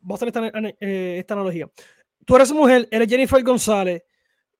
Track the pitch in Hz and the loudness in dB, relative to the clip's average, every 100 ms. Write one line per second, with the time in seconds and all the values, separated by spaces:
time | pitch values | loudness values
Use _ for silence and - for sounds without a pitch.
0 | 185 202 240 233 226 220 214 - 196 190 | -12 -8 -6 -4 -6 -6 -8 -8 -8 -6
1 | 180 175 185 202 190 170 - _ _ _ | -6 -8 -8 -6 -6 -6 -10 _ _ _
2 | _ _ - 254 262 302 262 254 226 226 | _ _ 4 4 6 4 4 4 2 -2
3 | 233 247 262 269 247 247 - 202 185 170 | 0 0 2 2 2 0 0 0 -2 -4
4 | _ _ _ _ _ | _ _ _ _ _